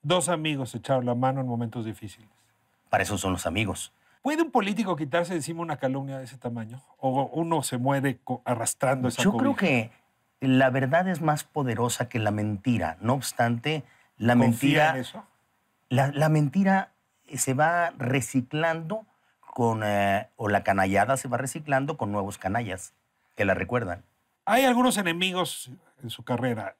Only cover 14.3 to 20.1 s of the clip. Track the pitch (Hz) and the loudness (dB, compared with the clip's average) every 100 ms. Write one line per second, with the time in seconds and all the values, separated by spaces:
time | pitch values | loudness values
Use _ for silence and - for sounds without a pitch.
14.3 | 123 117 113 139 151 156 131 123 220 - | 6 6 4 4 4 4 2 -6 -12 -18
15.3 | _ _ _ _ _ _ 127 139 143 156 | _ _ _ _ _ _ 2 2 2 2
16.3 | 156 143 190 190 190 - _ _ _ _ | 4 2 2 4 4 0 _ _ _ _
17.3 | 139 - 131 156 175 170 - 123 139 - | -6 -2 2 2 4 0 -2 -2 0 0
18.3 | 135 123 151 165 165 160 220 220 _ _ | -2 -2 -2 0 -2 -4 -8 -10 _ _
19.3 | _ - - 117 110 107 101 101 | _ -14 -2 0 2 0 2 2